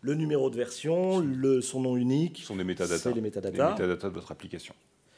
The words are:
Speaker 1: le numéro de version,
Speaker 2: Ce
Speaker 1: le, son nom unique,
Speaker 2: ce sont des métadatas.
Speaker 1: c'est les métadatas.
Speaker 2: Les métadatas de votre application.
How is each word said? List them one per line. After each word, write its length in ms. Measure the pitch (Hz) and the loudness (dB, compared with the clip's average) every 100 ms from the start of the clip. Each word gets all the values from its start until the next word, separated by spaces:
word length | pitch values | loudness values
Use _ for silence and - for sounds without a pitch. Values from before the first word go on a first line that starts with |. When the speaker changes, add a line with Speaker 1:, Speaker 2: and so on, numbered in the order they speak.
Speaker 1:
le 120 | 123 | -2
numéro 360 | 151 156 147 135 | 0 2 2 2
de 60 | 117 | 0
version, 640 | 120 - 147 170 185 190 | -4 -4 -2 0 2 2
Speaker 2:
Ce 40 | |
Speaker 1:
le, 360 | 151 131 135 131 | 0 2 4 4
son 180 | 123 131 | 2 -2
nom 160 | 127 123 | 0 2
unique, 420 | 123 135 165 - | 4 4 2 -2
Speaker 2:
ce 60 | - | -8
sont 80 | 98 | -4
des 80 | |
métadatas. 340 | 92 90 87 82 | -2 0 0 0
Speaker 1:
c'est 160 | 123 | 0
les 80 | 117 | -2
métadatas. 420 | 110 101 95 92 | -2 -4 -4 2
Speaker 2:
Les 80 | 151 | 2
métadatas 360 | 208 92 90 98 | 2 0 0 -4
de 40 | |
votre 160 | 87 - | -8 -12
application. 440 | 78 - 85 - - _ _ _ | -14 -12 -12 -14 -20 _ _ _